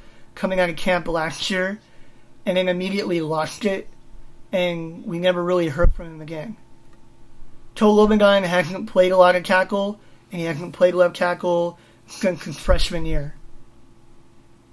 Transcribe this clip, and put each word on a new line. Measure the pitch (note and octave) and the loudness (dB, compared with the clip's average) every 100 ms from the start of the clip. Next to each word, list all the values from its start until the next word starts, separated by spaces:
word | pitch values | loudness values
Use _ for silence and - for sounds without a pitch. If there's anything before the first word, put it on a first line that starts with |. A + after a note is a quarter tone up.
| - - - | -14 -20 -20
coming | - F#3+ F#3 | -8 -4 0
out | F3+ | 0
of | D3+ | 0
camp | F#3+ F3+ E3+ | 0 0 0
last | E3 D#3+ C#3+ - | -4 -4 -6 -4
year, | F#3 F#3 G#3 _ - - - - - | -4 -4 -6 _ -20 -20 -20 -20 -10
and | - F3+ | -2 0
then | F#3 | 0
immediately | F3+ F#3 G3+ G3 E3+ | 0 -2 -4 -2 -2
lost | D#3 D#3 D#3 - | -2 -2 -4 -4
it, | G#3 F#3+ - - - - - - - | -4 -4 -6 -16 -18 -18 -16 -18 -6
and | F#3 F3+ E3+ E3 E3+ - | -2 -2 -4 -8 -12 -10
we | E3+ | -2
never | F3+ F3 | 0 0
really | F3 F3+ E3 | 0 0 0
heard | C#3+ E3+ | 4 4
from | - E3+ | 4 -4
him | D#3 | -14
again. | D#3 D#3+ A3 G#3+ - - - - - - - - - - - | -14 -12 -12 -14 -20 -20 -20 -20 -20 -20 -18 -14 -12 -14 -12
Toa | - G#3+ | 0 4
Lobengang | G#3 G#3+ G#3+ G3+ G3 | 6 6 6 6 4
hasn't | F3+ F3+ E3+ F#3 A3 | 2 0 0 -4 -2
played | F#3 F#3 | 2 4
a | F#3 | 8
lot | F3+ | 6
of | F3+ | 6
tackle, | E3+ F#3 F#3+ G3 G3+ G#3 - - _ | 2 2 2 -2 -4 -6 -16 -20 _
and | F3 | -6
he | E3 | -4
hasn't | D3+ F3 | -6 -8
played | C#3 F#3 | 2 2
left | F3+ F3 - | 4 2 2
tackle | F3+ E3+ F3+ F3 F3 E3+ _ _ - | -2 -2 0 0 -2 -6 _ _ -20
since | - F#3+ E3+ | -4 -4 -4
his | E3+ C#3+ | -8 -4
freshman | - - - F3 D#3+ | 2 2 2 -2 -2
year. | D3 D3 - - - - - - - - - - - - - _ | -2 -2 -10 -14 -16 -18 -20 -20 -20 -20 -20 -20 -20 -20 -20 _